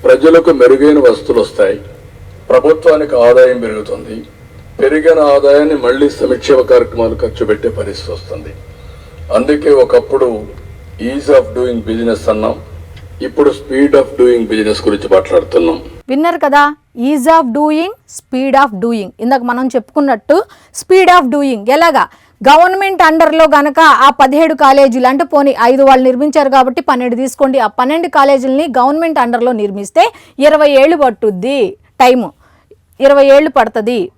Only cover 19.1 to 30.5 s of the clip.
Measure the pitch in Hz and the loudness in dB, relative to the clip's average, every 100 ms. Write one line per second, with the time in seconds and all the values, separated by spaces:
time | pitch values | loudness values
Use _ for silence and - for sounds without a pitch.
19.1 | _ 226 262 240 247 262 247 - - 277 | _ -4 -4 -4 -6 -4 -6 -4 -4 -2
20.1 | 226 - 320 466 _ _ - - 370 359 | -4 0 -2 -2 _ _ -20 0 2 4
21.1 | 349 262 285 285 226 208 294 339 269 175 | 4 2 -2 -4 -4 -2 0 2 0 -4
22.1 | _ _ _ 254 302 359 381 392 370 320 | _ _ _ 2 4 4 0 -4 0 2
23.1 | 320 320 320 320 285 294 285 320 226 269 | 4 2 2 2 2 0 2 4 4 2
24.1 | 285 269 285 320 302 285 277 269 247 247 | 2 0 2 0 2 2 4 2 2 0
25.1 | 277 330 294 277 254 240 269 269 254 262 | 0 0 0 0 0 0 4 4 4 2
26.1 | 247 294 302 277 269 254 247 - 247 247 | 0 0 0 2 2 0 -2 -4 -4 -4
27.1 | 233 262 - 269 262 214 - 254 320 339 | -4 -6 -2 -2 0 -2 -2 -2 -2 -2
28.1 | 302 277 277 262 269 320 254 254 302 330 | 0 2 0 0 -4 -2 -2 0 -2 -2
29.1 | 302 240 240 240 233 202 196 202 320 440 | -2 -2 -2 -2 -2 -6 -8 -4 0 0
30.1 | - _ - 285 | -2 _ -2 0